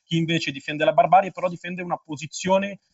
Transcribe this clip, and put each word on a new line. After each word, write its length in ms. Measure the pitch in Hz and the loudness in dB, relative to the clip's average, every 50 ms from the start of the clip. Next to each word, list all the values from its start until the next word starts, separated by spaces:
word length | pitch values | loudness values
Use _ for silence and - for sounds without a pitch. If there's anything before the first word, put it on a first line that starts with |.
| _ | _
Chi 140 | - 165 165 | -4 -2 0
invece 340 | 165 156 170 160 - 151 | 0 0 0 -2 -2 -4
difende 320 | 139 135 - - 151 147 156 | -6 -8 -8 -8 -6 -2 0
la 100 | 156 - | 2 4
barbarie 380 | 165 175 156 175 190 202 185 | 4 4 6 6 6 4 4
però 160 | - - 170 180 | -2 -6 -6 -6
difende 360 | 175 160 - 175 180 180 180 | -6 -8 -10 -10 -10 -8 -8
una 140 | 175 160 - | -6 -8 -8
posizione 800 | _ - 151 139 156 151 - - - 185 190 196 196 202 196 - _ _ | _ -10 -12 -10 -10 -12 -10 -6 0 2 2 2 2 -2 -6 -12 _ _